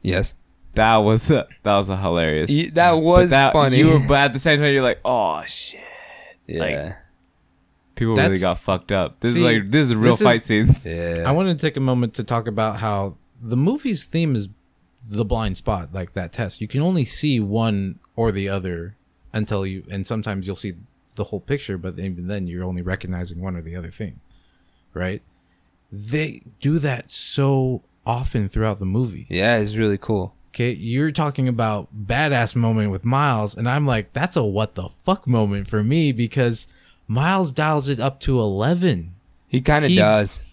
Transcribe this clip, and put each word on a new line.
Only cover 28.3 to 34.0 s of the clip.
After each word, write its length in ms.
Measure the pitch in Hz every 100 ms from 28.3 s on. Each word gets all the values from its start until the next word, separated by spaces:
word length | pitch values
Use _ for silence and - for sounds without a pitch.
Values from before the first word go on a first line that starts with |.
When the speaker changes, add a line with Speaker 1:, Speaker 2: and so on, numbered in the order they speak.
| 120 98
Speaker 3:
throughout 300 | - 110 101
the 80 | 95
movie. 400 | 101 127 92 -
Speaker 1:
Yeah, 300 | 85 104 117
it's 160 | 104 107
really 220 | 110 101
cool. 360 | - 107 92 _ _
Speaker 3:
Okay, 200 | - 120
you're 400 | 98 107 123 156
talking 380 | 151 151 - 131
about 400 | 117 110 104 - 107 101
badass 480 | 120 151 135 113
moment 360 | 120 117 110 104
with 140 | 95
Miles, 520 | 120 131 143 117 107 -
and 120 | 117
I'm 180 | 139 143
like, 260 | 117